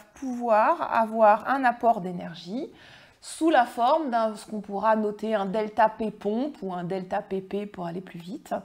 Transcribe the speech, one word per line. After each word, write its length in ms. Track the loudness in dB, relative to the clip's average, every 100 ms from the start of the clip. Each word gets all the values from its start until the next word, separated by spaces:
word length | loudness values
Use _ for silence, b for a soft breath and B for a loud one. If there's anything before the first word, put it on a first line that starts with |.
| -16
pouvoir 800 | -10 -8 -4 2 4 4 2 0
avoir 560 | 0 0 6 6 6 2
un 160 | 0 0
apport 360 | 2 2 2
d'énergie 680 | -2 -8 -10 -14 -10 -8 -8 B B B B B
sous 300 | -18 0 4
la 160 | 4 4
forme 440 | 0 2 2 0
d'un, 260 | 0 -2 -4
ce 100 | -10
qu'on 140 | -10
pourra 380 | -6 -2 2 2
noter 360 | 0 -2 -2
un 120 | -2 0
delta 420 | -2 -2 2 2
P 240 | 2 -6
pompe 460 | -4 -4 -2 -4 -6
ou 120 | -8
un 100 | -6
delta 380 | -4 -6 -4 -6
P 180 | -4 -6
P 260 | -4 -8 -8
pour 220 | -10 -8
aller 140 | -8
plus 180 | -12 -16
vite, 340 | -14 -16 -8 -8